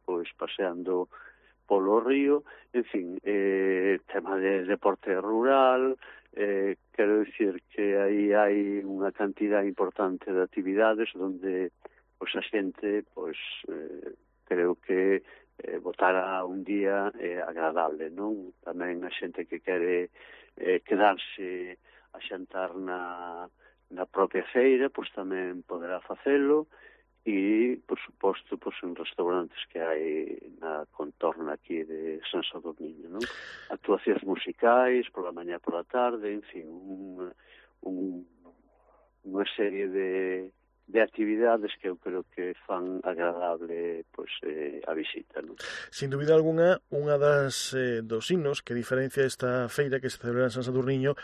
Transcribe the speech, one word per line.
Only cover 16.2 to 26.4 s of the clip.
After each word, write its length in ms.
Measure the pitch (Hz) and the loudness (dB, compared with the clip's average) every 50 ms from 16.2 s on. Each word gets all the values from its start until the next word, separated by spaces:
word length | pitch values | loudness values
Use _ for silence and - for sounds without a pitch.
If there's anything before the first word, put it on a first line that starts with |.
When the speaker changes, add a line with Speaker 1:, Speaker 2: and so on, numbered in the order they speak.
| 92 95 95 92 92 | 2 0 -2 -4 -4
Speaker 1:
un 180 | 90 92 98 92 | -4 -6 -6 -4
día, 480 | 95 104 101 101 95 98 101 98 104 101 - | -2 -2 0 2 2 2 2 0 -2 -4 -4
eh, 240 | - 87 87 90 85 | -6 -4 -4 -4 -4
agradable, 680 | - 82 82 80 80 80 85 82 78 76 76 80 78 82 | -4 -4 -2 -2 0 2 2 2 0 0 -4 -6 -8 -6
non? 400 | 92 101 107 107 101 92 90 - _ | -6 -4 -4 -4 -6 -8 -12 -16 _
Tamén 420 | _ 87 85 87 87 90 87 87 87 | _ -10 -8 -6 -4 -4 -4 -4 -6
a 80 | 85 | -8
xente 380 | - - - 90 85 - 85 - | -8 -8 -8 -8 -6 -8 -8 -8
que 100 | - 80 | -8 -6
quere, 540 | - - 92 87 85 90 90 87 90 90 - - - - - - - - _ | -4 -2 0 0 2 2 2 0 0 -2 -8 -16 -20 -20 -20 -20 -20 -20 _
eh, 300 | - 90 90 92 87 - | -4 0 2 2 2 2
quedarse 960 | - 110 95 104 104 98 90 - - - - 98 90 92 90 90 90 92 - _ _ - - _ _ - | 0 4 6 6 6 6 4 -2 -10 -10 -10 -8 -8 -6 -6 -8 -10 -12 -16 _ _ -20 -20 _ _ -18
a 60 | 87 - | -16 -12
xantar 560 | - 104 92 92 - - 95 92 90 85 95 | -10 -10 -10 -10 -8 -6 -6 -6 -4 -6 -6
na, 720 | 95 92 90 90 90 87 87 87 87 87 85 87 87 90 - _ _ - _ _ _ _ | -6 -6 -6 -6 -6 -8 -8 -10 -10 -10 -10 -10 -12 -14 -16 _ _ -20 _ _ _ _
na 140 | - 90 92 | -8 -8 -8
propia 400 | - - 98 - - - 95 87 - - | -4 0 2 2 2 2 -2 -4 0 2
feira, 320 | 127 123 135 131 127 131 | 6 6 8 6 6 4
pois, 240 | 139 - - 101 - | 2 -2 -4 -8 -8
tamén 560 | - - 95 95 95 92 92 90 90 90 85 | -8 -8 -6 -4 -4 -2 -4 -4 -6 -8 -10
poderá 320 | - 90 87 85 87 92 87 | -10 -8 -8 -6 -6 -6 -6
facelo, 720 | - - 101 - - 139 139 143 | -6 -8 -12 -4 0 2 4 4